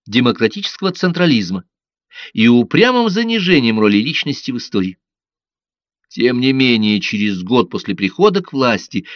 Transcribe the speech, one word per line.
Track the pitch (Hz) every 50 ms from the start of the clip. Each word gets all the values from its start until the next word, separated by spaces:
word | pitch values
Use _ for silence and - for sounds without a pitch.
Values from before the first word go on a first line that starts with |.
| _
демократического | - 101 123 123 120 107 - 113 - - 202 196 - - - 190 185
централизма | 180 - - 180 170 269 180 165 131 110 95 85 95 92 - _ _ _ _ _ _ _ _ _ _ - - -
и | - 110 110 120
упрямым | 120 120 117 - - 165 226 254 254 247 233 220
занижением | 180 226 233 226 233 220 180 180 175 143 120 113 110 110
роли | 107 104 101 101
личности | 113 156 156 - - 147 135 - - 135
в | 123
истории. | 117 - - - 101 92 95 90 - _ _ _ _ _ _ _ _ _ _ _ _ _ _ _ _ _ _ _ _ _ _
Тем | - - 113 123 127 123
не | 127 135
менее, | 131 131 131 127 120 110 107 107 107 98
через | - - 113 104 104 104 98 90 90
год | 95 123 123 95 -
после | - 98 - - 95
прихода | 85 98 101 - - 190 214 185 196
к | 180 -
власти | 147 135 131 120 110 90 - - - 98 - - -